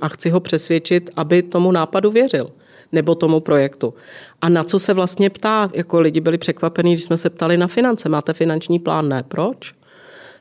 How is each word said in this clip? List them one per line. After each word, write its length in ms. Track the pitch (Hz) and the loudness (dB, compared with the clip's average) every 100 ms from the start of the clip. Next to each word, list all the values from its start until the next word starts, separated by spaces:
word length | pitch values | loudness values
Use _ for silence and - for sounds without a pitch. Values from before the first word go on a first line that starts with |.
a 60 | 151 | -4
chci 200 | - 165 | -4 -2
ho 100 | 175 | 0
přesvědčit, 680 | 170 156 - 165 - 175 175 - | 0 -4 0 -2 0 -2 -2 -6
aby 280 | 151 175 | 0 2
tomu 280 | 175 175 185 | 2 0 2
nápadu 400 | 175 160 196 208 | 2 0 0 2
věřil 380 | 226 262 143 - - _ - - | 2 2 0 -4 -12 _ -20 -4
nebo 240 | 165 151 170 | -2 0 2
tomu 240 | 160 156 | 2 0
projektu. 540 | 160 147 135 - 113 - - - - - | 2 2 2 -2 -8 -8 -20 -20 -20 -4
A 80 | 170 | 2
na 140 | 170 | 2
co 160 | 160 196 | 2 0
se 140 | - | 2
vlastně 360 | 190 185 - 196 | 0 0 0 0
ptá? 400 | - 214 214 202 | 0 -2 0 -2
Jako 260 | - 170 170 | -4 0 2
lidi 200 | 160 156 | 2 2
byli 160 | 165 170 | 0 0
překvapení, 560 | 170 - 165 175 175 | -2 -2 -2 0 2
když 100 | 165 | 2
jsme 140 | - 165 | 0 -2
se 120 | 165 | -2
ptali 280 | 170 165 175 | -2 0 2
na 100 | 175 | 0
finance. 420 | 240 247 220 156 | 0 0 0 -2
Máte 240 | 151 156 | -2 -2
finanční 460 | 160 165 160 - 170 | -2 0 -2 -2 -2
plán? 300 | 170 160 151 | 0 -2 -2
Ne. 140 | 131 131 | -4 -4
Proč? 460 | 156 196 - - - _ - - - - - | -4 -4 -6 -16 -20 _ -20 -20 -20 -20 -14